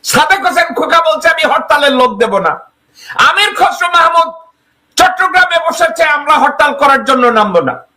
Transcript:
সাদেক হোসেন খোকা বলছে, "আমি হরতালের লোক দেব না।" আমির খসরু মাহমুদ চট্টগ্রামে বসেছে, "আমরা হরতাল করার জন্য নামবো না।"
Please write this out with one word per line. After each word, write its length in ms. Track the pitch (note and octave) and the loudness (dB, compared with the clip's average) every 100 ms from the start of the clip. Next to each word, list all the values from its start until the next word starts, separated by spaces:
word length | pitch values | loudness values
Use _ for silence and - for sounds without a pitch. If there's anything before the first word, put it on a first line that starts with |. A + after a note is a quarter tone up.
সাদেক 420 | - C4 D#4 G4 F4+ | -2 -2 0 0 0
হোসেন 280 | F4 E4+ | -2 -2
খোকা 260 | - D#4+ E4 | -4 0 2
বলছে, 280 | D#4+ D#4 E4 | 2 0 0
"আমি 260 | D#4+ D4+ | 0 -2
হরতালের 380 | D4 - D4 C#4+ | -2 0 0 2
লোক 260 | B3+ B3 G3 | 2 0 0
দেব 200 | A#3 F#3+ | -2 0
না।" 120 | E3 - - _ _ _ - - | -2 -6 -12 _ _ _ -12 0
আমির 400 | C4+ E4+ G#4 - | 0 2 -2 0
খসরু 320 | F#4 - F4 | -2 0 0
মাহমুদ 460 | E4+ E4 E4+ E4 - - _ _ _ _ - | 2 2 2 -2 -6 -20 _ _ _ _ 0
চট্টগ্রামে 640 | F#4 - F#4+ F4+ F4+ E4+ E4 | 0 0 0 2 2 0 -2
বসেছে, 340 | - E4 E4 | -2 -2 0
"আমরা 300 | D#4 D4 C#4+ | -2 0 0
হরতাল 400 | D4+ C#4 - D4 | 2 2 2 -2
করার 320 | - C#4+ C4+ A3 | 2 2 2 0
জন্য 220 | B3+ B3 | 0 2
নামবো 340 | A3 G#3 F3+ | 2 0 0
না।" 180 | C3 - - | -2 -8 -16